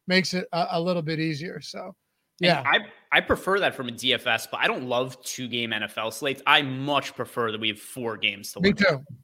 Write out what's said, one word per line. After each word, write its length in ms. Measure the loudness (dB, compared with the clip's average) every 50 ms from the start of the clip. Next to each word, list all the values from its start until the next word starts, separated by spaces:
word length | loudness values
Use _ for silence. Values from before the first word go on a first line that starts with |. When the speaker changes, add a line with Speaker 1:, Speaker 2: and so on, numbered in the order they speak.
| _ 2
Speaker 1:
makes 260 | 4 4 4 2 0
it 140 | -4 -4 -2 -2
a, 140 | 0 0 0 0 0
a 40 |
little 200 | 0 0 0 0
bit 180 | -2 -2 -2 -2
easier. 400 | -2 -2 -4 -4 -8 -10 -12 -12
So, 340 | -14 -12 -12 -12 -12 -14 -16 _ _ _ _ _ _ _ _ 0
Speaker 2:
And 80 | 2 2
Speaker 1:
yeah. 160 | 2 4 2
Speaker 2:
I, 140 | 2 2 2 0 -4 -12 -20 _ _
I 80 | 2 2
prefer 400 | 4 2 0 0 0 0 2 2
that 160 | 2 0 0
from 140 | -2 -6 -8
a 20 |
D 220 | -8 -2 0 0 0
F 120 | 2 2
S, 220 | 0 0 0 -2 -4
but 140 | -2 0
I 60 | 0 0
don't 200 | 0 -2 -4 -2
love 340 | 0 0 0 -2 -6 -10 -12
two 260 | -10 -10 -8 -8 -6
game 240 | -4 -4 -2 -2 -2
N 100 | -4 -4
F 140 | -4 -4 -4
L 140 | -4 -4
slates. 300 | -4 -4 -4 -4 -4 0 6 6
I 140 | 6 8
much 520 | 6 4 -2 -4 -2 0 0 0 0 -2 -4
prefer 380 | -8 -8 -4 -2 -2 0 0
that 80 | -2 -2
we 80 | -2 -2
have 120 | -4 -4
four 360 | -8 -14 -10 -6 -6 -6 -2
games 380 | 0 0 0 0 -2 -8 -12 -4
to 80 | 2
Speaker 1:
Me 80 | 2 2
Speaker 2:
look 120 | 4 4 4
at. 40 | 2
Speaker 1:
too. 160 | 2 0 -4 -10 -18 -20